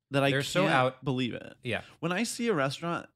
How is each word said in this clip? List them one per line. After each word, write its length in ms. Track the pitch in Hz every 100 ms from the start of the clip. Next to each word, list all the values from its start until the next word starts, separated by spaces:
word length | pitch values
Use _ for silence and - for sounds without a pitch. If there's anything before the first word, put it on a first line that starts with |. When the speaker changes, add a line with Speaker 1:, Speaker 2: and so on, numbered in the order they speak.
| -
Speaker 1:
that 100 | 139
I 80 | 139
Speaker 2:
They're 80 | 135
Speaker 1:
can't 40 | 135
Speaker 2:
so 200 | 180 -
out. 360 | 135 127 131
Speaker 1:
believe 300 | 139 127 123
it. 200 | - - -
Speaker 2:
Yeah. 160 | 123 95 - -
Speaker 1:
When 140 | 165
I 100 | 180
see 240 | 226 - 233
a 80 |
restaurant 540 | 165 135 135 170 156 -